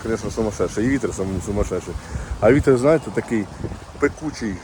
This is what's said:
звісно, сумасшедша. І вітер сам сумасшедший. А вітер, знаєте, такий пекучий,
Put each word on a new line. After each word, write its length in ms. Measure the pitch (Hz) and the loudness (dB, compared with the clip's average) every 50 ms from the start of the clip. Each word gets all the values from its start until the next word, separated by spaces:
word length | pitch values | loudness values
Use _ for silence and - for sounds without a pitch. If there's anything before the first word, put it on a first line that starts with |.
| - | 0
звісно, 260 | 113 113 107 107 101 | -2 -4 -4 -4 -4
сумасшедша. 500 | - 117 113 107 104 - 92 85 - 104 | -2 -2 -2 -2 0 -2 -2 -2 0 0
І 80 | 110 131 | 0 2
вітер 260 | 139 127 113 92 85 | 2 0 0 -2 -2
сам 120 | 104 95 95 95 90 - | -4 -4 -2 -4 -4 -4
сумасшедший. 480 | 107 101 104 101 - 92 90 - 87 82 - - - - - - - - - | -2 -2 -2 -2 -2 -2 -4 -4 -6 -8 -8 -8 -8 -8 -8 -6 -8 -2 4
А 120 | 101 113 135 | 6 6 6
вітер, 260 | 147 - 143 131 120 | 8 6 6 6 6
знаєте, 320 | 127 147 165 156 - 107 - | 6 6 4 4 2 -2 -4
такий 300 | 117 - - 120 110 98 - - - - - - - - - - - | -4 -2 0 0 -2 -2 -2 -6 -8 -8 -8 -8 -10 -12 -14 -4 0
пекучий, 560 | 143 143 - - 156 151 - - 117 104 92 85 | 0 0 0 -2 -6 -8 -6 -4 -4 -4 -4 -6